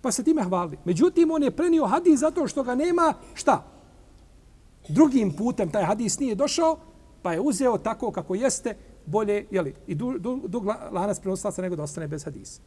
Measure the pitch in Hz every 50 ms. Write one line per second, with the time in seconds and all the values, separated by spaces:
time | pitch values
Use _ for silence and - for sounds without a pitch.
0 | - 262 - - - 311 320 302 214 180 185 185 175 165 147 - - - 180 160
1 | 262 370 359 339 339 311 320 320 285 254 - - 320 349 330 320 285 190 220 320
2 | 349 359 311 254 269 311 - 349 302 202 - 294 269 240 247 254 302 349 349 349
3 | 339 320 - - - - - - - - 233 - - - - - - - - -
4 | - - - - - - - - - - - - - - - - - - 151 214
5 | 311 294 254 269 214 190 143 - 214 240 - - 208 170 147 208 185 160 208 214
6 | 240 208 - - 285 254 214 190 277 - - - 339 320 320 311 - - - -
7 | - - - - - 175 165 160 208 302 247 180 277 247 226 190 - 220 226 -
8 | - 220 - 185 160 - 190 196 247 269 254 - - 240 208 - - - - -
9 | - - 156 214 220 202 208 208 202 - 196 185 170 135 - - - - - 147
10 | 240 247 262 233 175 233 254 262 302 - 175 240 202 196 214 214 - - 208 185
11 | 185 208 202 202 - 190 190 190 - 208 190 - 185 185 180 160 147 143 - -
12 | 160 147 151 151 - - 143 107 98 - - - -